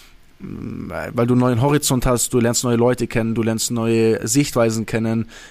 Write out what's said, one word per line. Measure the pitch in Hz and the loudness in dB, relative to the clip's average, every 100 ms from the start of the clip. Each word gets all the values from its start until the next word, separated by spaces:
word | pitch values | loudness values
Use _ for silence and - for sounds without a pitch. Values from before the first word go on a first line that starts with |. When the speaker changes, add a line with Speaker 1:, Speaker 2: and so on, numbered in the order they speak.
| - - - _ | -20 -20 -20 _
Speaker 1:
Mhm. | - - - - - 82 78 | -14 -12 -12 -12 -10 -8 -6
Speaker 2:
weil | 117 120 | -2 2
du | |
einen | 123 | 4
neuen | 123 117 | 4 2
Horizont | 143 147 - 131 135 | 2 2 2 0 2
hast, | 120 - | 0 0
du | 127 | 2
lernst | 117 117 | 2 0
neue | 123 117 | 0 2
Leute | 120 123 120 | 2 2 -2
kennen, | 120 113 | -2 -2
du | 113 | 0
lernst | 113 113 - | -2 -2 -2
neue | 120 113 113 113 110 113 | -2 0 2 2 2 0
Sichtweisen | 127 139 127 117 110 107 | 0 0 2 0 0 -4
kennen, | 117 113 113 110 - - | -2 -2 -2 -4 -12 -20